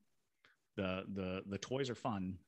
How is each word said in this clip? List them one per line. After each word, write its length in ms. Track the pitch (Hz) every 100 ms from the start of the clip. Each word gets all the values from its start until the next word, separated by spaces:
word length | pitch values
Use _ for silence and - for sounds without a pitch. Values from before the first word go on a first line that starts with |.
| _ _ _ _ - _ _ -
the, 280 | 95 92 101
the, 300 | 98 92 92 98
the 100 | 98
toys 300 | - 131 135
are 60 | 117
fun, 400 | 131 101 92 92